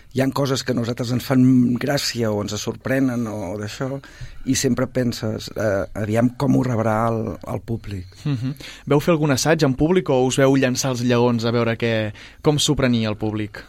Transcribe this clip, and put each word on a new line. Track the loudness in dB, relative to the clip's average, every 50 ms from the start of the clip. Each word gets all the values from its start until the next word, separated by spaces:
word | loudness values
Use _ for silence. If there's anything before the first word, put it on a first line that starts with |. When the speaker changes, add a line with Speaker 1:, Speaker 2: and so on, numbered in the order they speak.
| -20 -6 -2
Speaker 1:
hi | 0
ha | 0 0 0
coses | 0 0 0 0 -2 -2
que | -2 -2
a |
nosaltres | -2 -2 -2 -4 -4 -4 -2
ens | -2 -4 0
fan | 2 4 6 6 8 6 6 4 4 2 0
gràcia | 0 0 0 0 -2 -4 -2 -2 0 0
o | 0 -2 -2
ens | -4 -6 -6
sorprenen | -6 -6 -8 -6 -4 -2 0 0 0 0 0 -2 -4
o | -6 -6 -8 -6 -6 -6
d'això, | -6 -6 -8 -6 -6 -6 -6 -6 -8 -10 -16 -16 -16 -14 -14 -12 -8 -2
i | -2 0
sempre | 0 2 2 2 2 0
penses, | 0 0 -2 -2 -2 -2 -2 -4 -4 -4 -6 -8 -10 -6
eh, | -2 0 0 0 0 -2 -4 -6
aviam | -6 -4 0 2 2 2 2 0
com | 0 0 2 2
ho | 2 2
rebrà | 2 0 0 0 2 2 2 0
el, | 0 0 -2 -4 -6 -8 -8 -8 -8 -8
el | -8
públic. | -6 -6 -8 -8 -6 -8 -10 -10 -10 -14 -18 -8 -4
Speaker 2:
Mhm. | -4 -4 -4 -4 -6 -8 -10 -14 -18 -18 -14 -2
Veu | 0 2 2
fer | 4 2 2
algun | 2 2 2
assaig | 0 0 2 2 2 2 2
en | 0 2
públic | 2 2 2 2 2 2 2
o | 2 2 2
us | 2 4
veu | 4 4 4 4
llançar | 4 2 2 0 -2 -2 -2
els | -2 0 0
lleons | 2 4 4 4 4 2 2 0
a | 0
veure | 0 2 0 0 0
què, | 0 0 0 0 0 -2 -4 -6 -10 -18 -20 -18 -2
com | 0 0 2 2
s'ho | 2 2 2
prenia | 2 2 2 2 2 0 -2
el | -4
públic? | -4 -4 -4 -2 -4 -6 -6 -10 -14 -18